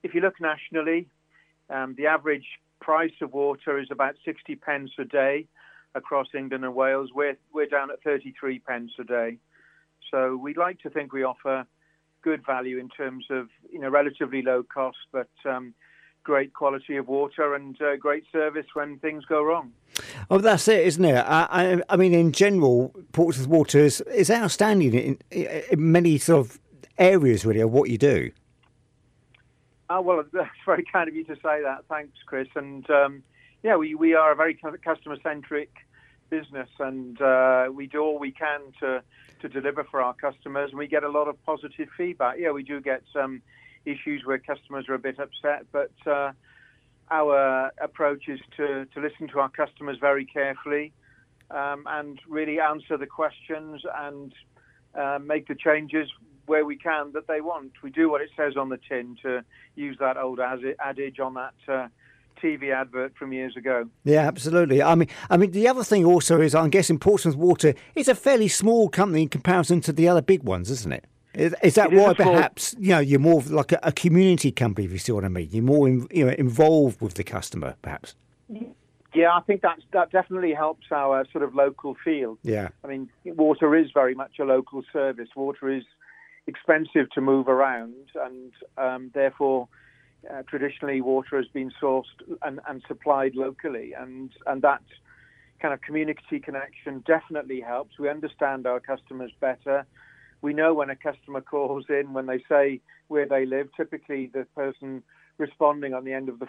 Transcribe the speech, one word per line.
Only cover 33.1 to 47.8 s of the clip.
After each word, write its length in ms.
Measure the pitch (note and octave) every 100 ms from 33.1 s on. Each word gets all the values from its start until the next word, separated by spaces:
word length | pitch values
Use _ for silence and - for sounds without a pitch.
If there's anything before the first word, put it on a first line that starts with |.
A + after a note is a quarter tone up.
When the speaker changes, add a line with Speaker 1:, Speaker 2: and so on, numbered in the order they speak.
| C#3 - _ _ _
Speaker 1:
yeah, 140 | A3 F#3+
we, 180 | D#3
we 180 | D#3 D#3+
are 200 | D#3+ D#3
a 40 | D3
very 180 | E3
cu-, 220 | D#3+ D#3+ F3
customer-centric 840 | E3 D#3 D3+ C#3 D#3+ D3 C3+ D3 D3 - _ _ _ _ _
business, 400 | D#3+ C#3+ C3+ B2 _
and, 420 | C#3 C3 B2+ A#2+
uh, 460 | C3+ C3 C3 B2+ B2+
we 140 | C3+ C#3
do 140 | D3+
all 180 | D#3 D3
we 120 | C#3
can 300 | - D#3 D3 C#3 -
to, 240 | C3+ B2+ - _ _ _
to 80 | D3
deliver 340 | C3+ C#3 C#3
for 160 | C#3+ C#3
our 140 | B2
customers, 560 | B2 C#3+ C3+ C#3+ C#3 C#3+
and 80 | C3+
we 80 | D3
get 160 | D3+
a 60 | D3
lot 180 | D3 D3
of 160 | C#3+
positive 440 | - D3+ C#3+ - C#3+ -
feedback. 400 | F3+ - B2 D3
Yeah, 140 | E3
we 100 | C#3+
do 180 | C#3 D3
get 220 | C#3 C3 -
some 300 | D3 C3+ C3 - _ - _
issues 400 | - C#3+ - D3
where 140 | B2+ C3
customers 500 | - C#3 _ C#3 B2+
are 60 |
a 40 | C3
bit 200 | C3 C3
upset, 460 | C#3 - D3 D3 -
but, 180 | C#3+ C#3 - -
uh, 240 | C#3+ C#3 C3 _ _ _ _ _ _ _
our 600 | D#3+ D3+ C#3 C3+ C3 C3
approach 500 | -